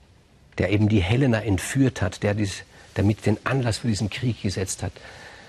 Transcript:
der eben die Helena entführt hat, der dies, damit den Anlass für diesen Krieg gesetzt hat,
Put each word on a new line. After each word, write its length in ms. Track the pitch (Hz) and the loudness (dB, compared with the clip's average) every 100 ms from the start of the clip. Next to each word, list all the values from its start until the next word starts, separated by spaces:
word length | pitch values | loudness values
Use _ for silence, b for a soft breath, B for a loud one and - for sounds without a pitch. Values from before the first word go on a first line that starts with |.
| _ _ _ _ _ - | _ _ _ _ _ -2
der 120 | 90 | 2
eben 180 | 104 107 | 4 4
die 140 | 110 | 4
Helena 400 | 87 120 139 110 | 4 4 4 2
entführt 580 | 104 92 - 135 131 - | 2 -2 0 0 2 2
hat, 220 | 95 - | -4 -2
der 100 | 104 | -2
dies, 300 | 104 101 - B B B | 0 -2 -6 B B B
damit 320 | - 98 110 - | 0 2 2 0
den 120 | 107 | 0
Anlass 360 | - 135 120 104 | 0 0 0 -2
für 100 | 123 | -2
diesen 200 | 104 104 | -2 -2
Krieg 320 | - 127 110 | -2 -4 -2
gesetzt 440 | 104 92 95 - | -4 -4 -6 -6
hat, 80 | 92 - B B B B | -8 -8 B B B B